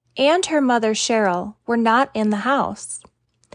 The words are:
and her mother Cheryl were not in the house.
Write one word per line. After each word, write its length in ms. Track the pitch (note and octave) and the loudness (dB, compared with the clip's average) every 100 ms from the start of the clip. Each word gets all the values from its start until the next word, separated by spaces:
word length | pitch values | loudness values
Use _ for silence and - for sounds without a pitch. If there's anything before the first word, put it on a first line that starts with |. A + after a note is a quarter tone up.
| _ - | _ 0
and 300 | C#4 F4 F4+ | 2 2 0
her 160 | D4+ | 0
mother 320 | B3+ A#3 A3 | 2 2 0
Cheryl 640 | A3 - A3+ G3+ F3 G#3 - - | -2 -2 0 0 -2 -6 -12 -4
were 120 | A#3 | 0
not 340 | A3+ A#3 C#4 | 2 2 2
in 160 | A3 G#3+ | 0 -2
the 80 | G#3 | -2
house. 640 | A#3 C4+ - - - - - _ _ _ _ | 0 0 -2 -6 -14 -16 -18 _ _ _ _